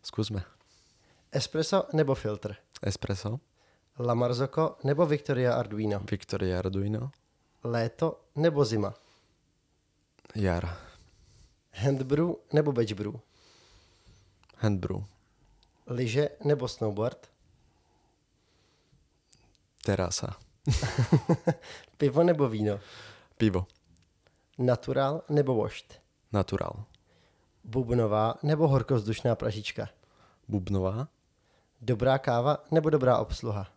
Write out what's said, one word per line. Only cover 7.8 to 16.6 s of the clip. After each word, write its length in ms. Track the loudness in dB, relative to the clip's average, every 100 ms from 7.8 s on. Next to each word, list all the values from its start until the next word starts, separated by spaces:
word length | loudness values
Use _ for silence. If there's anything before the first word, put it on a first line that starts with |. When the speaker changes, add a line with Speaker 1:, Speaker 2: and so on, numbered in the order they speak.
| -2 -2 -4 -4 _ 0
Speaker 2:
nebo 300 | 0 2 2
zima? 280 | 2 -2 -6 _ _ _ _ _ _ _ _ _ _ _ _ -12 -2
Speaker 1:
Jar. 420 | 0 0 -4 -10 -16 -20 -20 _ _ _ -20 _ _
Speaker 2:
Handbrew 640 | -4 0 0 0 0 0 -2 _
nebo 180 | 2 2
batch 220 | 2 0
brew? 200 | -2 -6 -8 -16 _ _ -20 _ -20 _ _ -20 -20 _ _ _ -2
Speaker 1:
Handbrew. 440 | 0 0 -2 -6 -8 _ _ _ _ _ _ _ -10
Speaker 2:
Lyže 420 | -4 -2 0 -2 -2
nebo 240 | 0 0